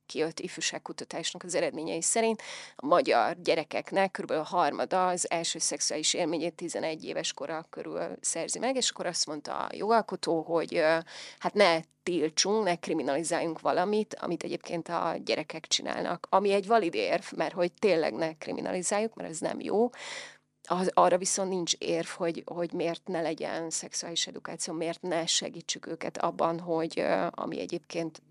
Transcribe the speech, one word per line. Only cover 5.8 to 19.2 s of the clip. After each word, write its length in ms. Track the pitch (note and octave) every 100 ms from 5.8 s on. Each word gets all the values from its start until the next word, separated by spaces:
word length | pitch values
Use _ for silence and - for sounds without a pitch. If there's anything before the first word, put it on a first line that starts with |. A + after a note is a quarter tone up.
| - C3+ D#3
élményét 400 | - E3 E3 E3+
tizenegy 500 | D#3+ E3+ G#2 D#3+ D#3+
éves 300 | C#3+ D3+ E3
kora 320 | - C#3 D#3+ E3
körül 480 | - E3 E3+ E3+ -
szerzi 380 | - E3 E3 F3
meg, 160 | B3 C4
és 140 | -
akkor 160 | - F3+
azt 200 | E3+ -
mondta 320 | D3+ - C#2
a 120 | -
jogalkotó, 680 | - G3+ A#3 - F#3+ - E3
hogy, 340 | D#3+ E3 E3 E3+
ö, 220 | D#3 E3 E3 - - -
hát 160 | A#3+
ne 260 | G#3 G3 E3 - _
tiltsunk, 600 | - F3 D#3 - F#3+ A3
ne 120 | F#3+ E3+
kriminalizáljunk 840 | - D#3+ C#3+ C#3 D#3 E3 E3 D#3
valamit, 560 | D#3 C#3 F#3 G#3+ G#3+ -
amit 280 | - E3
egyébként 440 | - - - E3+ D#3+
a 280 | E3+ E3+ - -
gyerekek 420 | - D#3 D#3+ -
csinálnak. 600 | - - - E3+ F3 -
Ami 220 | F#3+ G3+
egy 160 | G3+ F#3+
valid 280 | A3+ E3+ A2
érv, 280 | F#2+ E3+ - -
mert 180 | D#3+
hogy 180 | E3+ F3
tényleg 400 | - G#3 E3 D3
ne 200 | - D#3+
kriminalizáljuk, 800 | D#3+ - - - F#3 F3+ G#3 A3+
mert 140 | -